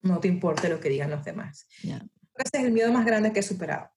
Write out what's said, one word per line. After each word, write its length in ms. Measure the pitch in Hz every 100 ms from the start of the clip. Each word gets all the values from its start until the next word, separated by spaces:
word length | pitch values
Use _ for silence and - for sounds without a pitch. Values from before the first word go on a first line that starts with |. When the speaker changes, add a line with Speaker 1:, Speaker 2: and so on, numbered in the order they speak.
Speaker 1:
no 160 | 190 180
te 80 | 196
importe 400 | 180 180 156 175
lo 120 | 160
que 80 | 151
digan 220 | 139 143
los 140 | 147
demás. 420 | - - - - _ -
Speaker 2:
Ya. 220 | - 143 - _ _ -
Speaker 1:
Ese 220 | 262 285
es 60 |
el 80 | 254
miedo 180 | 226 226
más 120 | 240 226
grande 260 | 220 214
que 80 | 208
he 20 |
superado. 480 | 196 180 160 - -